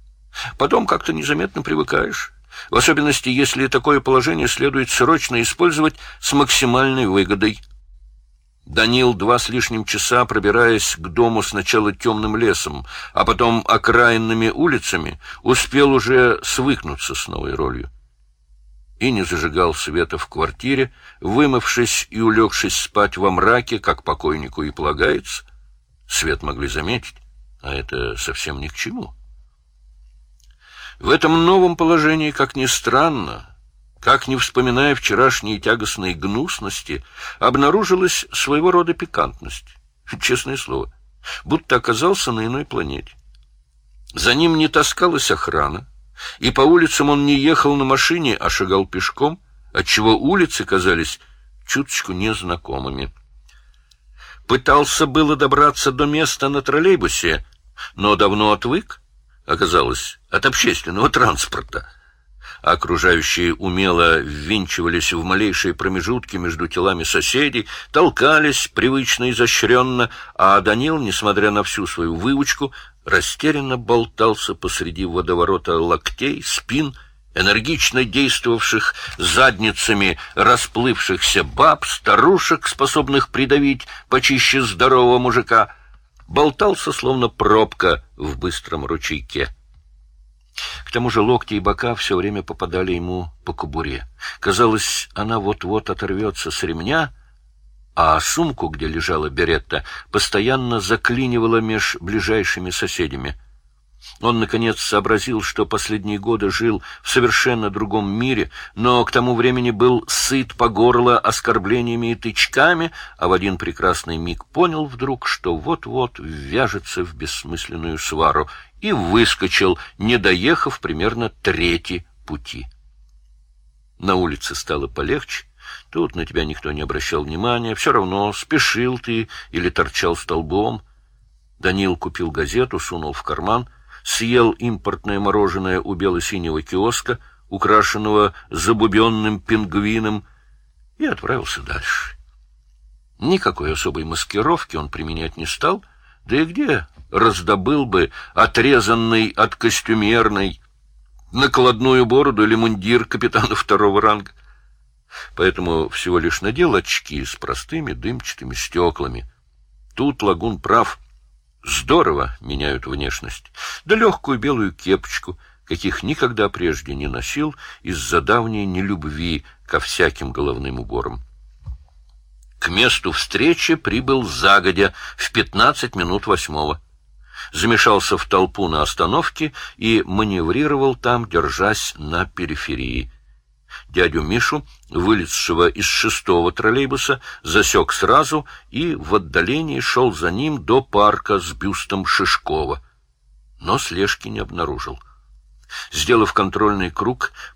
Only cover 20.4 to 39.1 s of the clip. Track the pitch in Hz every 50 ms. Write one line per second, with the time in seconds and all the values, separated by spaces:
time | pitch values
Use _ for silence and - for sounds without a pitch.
20.4 | 80 80 - - - 131 139 135 131 123 - _ - - - - - 90 107 131
21.4 | 151 139 131 117 - - - 123 120 - - - - - - 110 113 113 110 110
22.4 | 113 98 - - - 90 - - - - - 104 101 98 - 90 98 98 92 87
23.4 | 92 107 120 120 120 - 117 104 - - 78 - - - 73 - - 76 78 78
24.4 | 67 62 - - 78 73 - - 76 73 76 71 87 139 73 - - - - -
25.4 | - - - - - _ _ _ _ _ _ _ _ - - - - 80 69 -
26.4 | 78 73 67 62 71 67 - 76 76 92 123 - - - - - - - - -
27.4 | - - - - - 69 69 67 64 - 64 64 60 58 55 - - - - -
28.4 | - 80 71 67 73 76 - - - - 233 254 - - - - - - - -
29.4 | - _ _ _ _ _ _ _ _ - - - - - - - _ _ _ _
30.4 | _ - - _ _ - - - - - - - - - 147 - - 160 165 165
31.4 | 165 175 190 190 185 175 170 170 170 160 170 160 151 156 160 156 156 151 - -
32.4 | 135 135 - 135 131 131 - - - 151 123 135 156 165 147 120 85 64 57 -
33.4 | - - - _ _ _ _ _ _ _ _ - - 117 135 131 - 135 135 123
34.4 | - - - 127 127 127 120 131 139 147 139 - - - 101 107 131 131 - -
35.4 | 104 107 107 95 - 110 117 117 107 - - 107 92 92 90 78 82 98 101 120
36.4 | 160 185 - - 110 92 - - - - 71 64 - - - - - - - -
37.4 | - 123 123 139 143 147 165 220 196 180 185 185 185 175 - - - - - -
38.4 | - 139 147 151 165 185 180 175 170 170 165 - 170 -